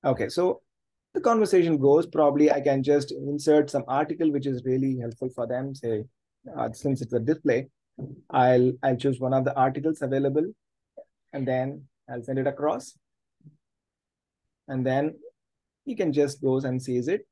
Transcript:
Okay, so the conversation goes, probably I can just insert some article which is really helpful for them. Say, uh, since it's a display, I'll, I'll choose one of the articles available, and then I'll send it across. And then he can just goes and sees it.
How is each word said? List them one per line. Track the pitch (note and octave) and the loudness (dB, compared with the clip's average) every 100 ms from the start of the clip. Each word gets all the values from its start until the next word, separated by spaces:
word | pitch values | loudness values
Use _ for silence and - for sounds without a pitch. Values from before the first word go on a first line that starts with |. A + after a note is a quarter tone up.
Okay, | - B2+ G2+ | 0 0 -2
so | - F3+ - _ _ _ _ _ | 0 0 -2 _ _ _ _ _
the | - | -2
conversation | F3+ A3+ G3 F#3 E3+ D3+ | 2 2 4 4 4 4
goes, | C#3 D3 E3+ | 6 4 4
probably | - D3 C#3+ D3+ | 2 2 6 4
I | C#3+ | 4
can | C#3 C3+ | 2 0
just | C3+ D3 C#3 | 2 2 0
insert | C3+ C#3 D3 C#3+ D3+ D3 | -8 -6 -4 4 4 4
some | C#3+ A#2+ | -2 -2
article | C3+ D3+ D#3 D#3+ | -2 -2 0 0
which | C#3+ C3+ | 0 -4
is | B2+ B2+ | -4 -2
really | B2+ C3+ B2+ | -2 0 -4
helpful | A#2 A2+ C3 | -8 -8 -10
for | B2+ A#2 | -6 -6
them. | B2 C3+ C3+ | -4 -6 -8
Say, | A#2+ G#2+ B2+ _ _ _ B3+ E3+ | -4 -4 -6 _ _ _ -16 -6
uh, | A#2+ | -6
since | A#2+ C#3+ C3 | -4 -4 -4
it's | A2 | -2
a | A#2+ | -4
display, | A#2 D#3+ D3 A#2+ C3+ _ _ - - - _ | 0 -2 0 0 -2 _ _ -16 -16 -16 _
I'll, | C3+ B2+ B2 B2+ B2+ | 2 4 6 4 2
I'll | C#3 B2+ | -2 0
choose | C#3 B2+ | -2 -2
one | C3 | 0
of | C3+ C3 | 0 0
the | C#3 | 0
articles | C3 C3+ D3+ D#3 | 0 0 -4 -4
available, | C#3 C3+ C#3 C#3+ F3 - _ _ _ - - _ _ | -2 0 0 0 -4 -8 _ _ _ -20 -20 _ _
and | C#3+ C3 | -8 -2
then | B2+ C3 C#3+ C#3 _ - | -2 -2 -8 -18 _ -14
I'll | B2 | -12
send | A#2 C3 | -6 -2
it | C3+ | -2
across. | C3+ D3 G#3+ - _ _ _ _ _ D3+ _ _ _ _ _ _ _ _ _ _ _ - | -2 -4 -4 -8 _ _ _ _ _ -20 _ _ _ _ _ _ _ _ _ _ _ -8
And | C3 B2+ | -4 0
then | C3 D3+ - A4+ _ _ _ _ _ - | 0 -2 -6 -20 _ _ _ _ _ -12
he | A3 | -4
can | F3+ | -2
just | C#3+ C#3+ C#3 | 2 0 0
goes | C3+ C3 | -2 0
and | C3+ B2+ | -2 -6
sees | B2+ B2 B2 | -2 -4 -2
it. | G3+ - | -4 -6